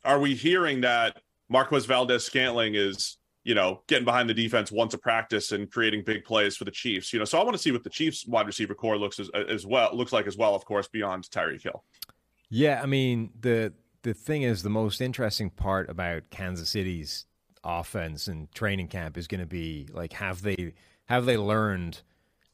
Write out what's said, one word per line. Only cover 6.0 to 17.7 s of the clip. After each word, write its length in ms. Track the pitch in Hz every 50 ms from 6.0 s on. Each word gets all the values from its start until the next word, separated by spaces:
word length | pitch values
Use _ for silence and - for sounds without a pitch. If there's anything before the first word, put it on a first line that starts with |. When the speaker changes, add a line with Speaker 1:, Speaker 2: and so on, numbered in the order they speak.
| 95
Speaker 1:
big 180 | 113 110 101 -
plays 320 | - 113 107 104 101 98
for 80 | - 101
the 80 | 101
Chiefs? 400 | - - - 123 101 92 - -
You 80 | - 110
know, 60 | 107
so 120 | - -
I 60 | 165 208
wanna 140 | 240 214
see 160 | - - 156 123
what 100 | 117 -
the 60 | -
Chiefs 360 | - - 160 156 - - -
wide 200 | 120 120 110 104
receiver 280 | 101 95 - 110 95 101
core 240 | - - 110 107
looks 220 | 104 104 98 - -
as, 100 | 101 - - 104 - -
as 160 | 110 98 92
well, 280 | 98 123 127 113 - -
looks 200 | 120 123 - 127
like 140 | 110 101
as 100 | 101 95
well, 180 | 104 113 104 101
of 80 | 92 -
course, 240 | - 104 101 -
beyond 380 | - - 110 104 98 92 92 90
Tyreek 360 | - - 98 82 82 67 -
Hill. 220 | - - - - - _ _ _ - - _ _ _ _ _ _ _ -
Speaker 2:
Yeah, 300 | 110 117 151 147 139 117
I 40 | 135
mean, 460 | 135 139 135 131 127 120 113 113 - -
the, 360 | 113 110 123 117 113 110 101 - _ _ _ _ _ -
the 100 | 120 104
thing 300 | - - - 156 147 135
is, 200 | 120 110 87 92
the 60 | 101
most 320 | 107 110 110 104 - -
interesting 480 | 127 127 123 - 120 104 - - 107 87
part 400 | - - 95 98 95 95 85 -
about 400 | 85 90 90 87 85 78 - _
Kansas 400 | - - 95 92 92 85 80 -
City's 560 | - 104 92 92 87 80 73 - - - - _ _ _ _ _ _ _ -
offense 640 | 82